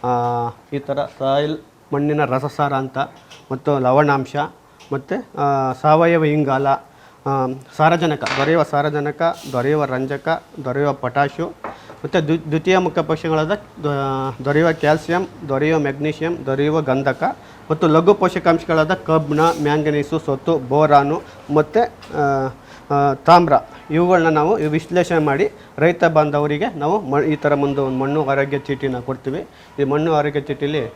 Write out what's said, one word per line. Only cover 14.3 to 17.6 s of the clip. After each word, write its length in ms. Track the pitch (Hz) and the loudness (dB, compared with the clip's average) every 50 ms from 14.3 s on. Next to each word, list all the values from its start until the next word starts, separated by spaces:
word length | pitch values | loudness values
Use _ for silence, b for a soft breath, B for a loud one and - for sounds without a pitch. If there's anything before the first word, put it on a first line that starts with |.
| 123 - 131 | -8 -6 -4
ದೊರೆಯುವ 280 | 139 143 151 165 165 160 | 0 2 2 2 2 0
ಕ್ಯಾಲ್ಸಿಯಂ, 540 | 160 - 147 156 160 - - 170 180 190 165 - - 170 143 | 2 2 2 2 0 0 -2 -2 -2 -4 -6 -10 -14 -6 -4
ದೊರೆಯುವ 300 | 135 131 147 151 165 156 | -2 0 0 2 2 0
ಮೆಗ್ನೀಷಿಯಂ, 680 | 147 143 135 139 147 156 151 - 160 165 175 160 147 | 0 -2 -4 -4 -4 -4 -4 -4 -4 -4 -4 -6 -4
ದೊರೆಯುವ 360 | 135 135 135 143 151 151 160 | -4 -2 0 0 0 0 0
ಗಂಧಕ 560 | 151 135 127 135 139 143 127 - 156 - - B B B B B | 0 0 -2 0 0 -2 -2 -2 -4 -4 -4 B B B B B